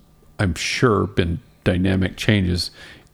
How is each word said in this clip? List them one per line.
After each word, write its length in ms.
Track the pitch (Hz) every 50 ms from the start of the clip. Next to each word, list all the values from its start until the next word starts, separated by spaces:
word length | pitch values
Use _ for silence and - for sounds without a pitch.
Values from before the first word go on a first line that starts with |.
| - _ _ _ _ - - -
I'm 140 | 107 92 85
sure, 520 | - - - - - - 127 107 98 98
been 320 | 92 - - 95 85 87 - - - _ _ _
dynamic 540 | - 92 90 92 95 - 104 95 92 -
changes 560 | - - - 110 101 95 87 90 87 - - - - - - - - - -